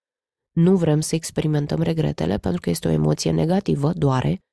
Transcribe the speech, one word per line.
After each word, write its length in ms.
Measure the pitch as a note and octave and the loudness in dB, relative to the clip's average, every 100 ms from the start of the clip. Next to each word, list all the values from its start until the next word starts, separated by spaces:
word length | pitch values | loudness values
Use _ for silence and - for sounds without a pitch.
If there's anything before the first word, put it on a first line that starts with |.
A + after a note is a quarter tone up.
| _ _ _ _ _ | _ _ _ _ _
Nu 260 | - E3+ F#3+ | 2 4 4
vrem 240 | E3 D3+ | 4 2
să 140 | D#3 | 0
experimentăm 680 | D#3+ - - D#3 D3+ D3 D#3 | -4 -4 -4 -2 0 -2 -2
regretele 560 | E3 D#3+ D3 D3 D#3+ G3+ | -2 0 -2 -2 -2 -2
pentru 220 | F#3+ F3 | -2 -4
că 100 | - | -2
este 180 | E3 - | -2 0
o 20 | |
emoție 400 | - D3+ D3 E3 | 0 2 0 0
negativă, 600 | E3 D#3+ F#3+ - D3 C#3+ | 0 0 0 0 -2 -2
doare, 480 | F3 C#3+ C3 C#3+ F3+ _ | 0 0 0 0 -4 _